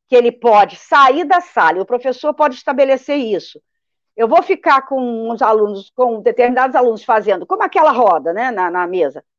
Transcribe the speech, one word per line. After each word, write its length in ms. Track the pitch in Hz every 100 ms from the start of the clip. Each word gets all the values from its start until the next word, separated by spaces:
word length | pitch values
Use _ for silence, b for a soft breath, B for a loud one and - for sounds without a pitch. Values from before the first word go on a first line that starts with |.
| _
que 80 | 247
ele 160 | 240
pode 440 | 240 233 208 196 -
sair 480 | - 302 269 277
da 160 | 294 349
sala, 380 | 349 - 165 175
e 40 |
o 40 | 190
professor 480 | 240 262 247 302
pode 220 | 302 302 254
estabelecer 640 | - 269 269 262 - 294
isso. 440 | 233 185 - - _ _ _ _ _ -
Eu 120 | 226
vou 140 | 320
ficar 400 | - 370 339 269
com 480 | 269 269 247 226 226
uns 100 | 233
alunos, 480 | 233 220 208 196 196 -
com 260 | 247 226
determinados 540 | 220 226 240 254 262 254
alunos 280 | 247 214
fazendo, 420 | - 220 202 185 -
como 180 | 392
aquela 280 | 415 - -
roda, 420 | 233 220 165 143
né, 180 | 185 254
na, 180 | 214 180
na 160 | 180 175
mesa, 380 | 185 147 135 _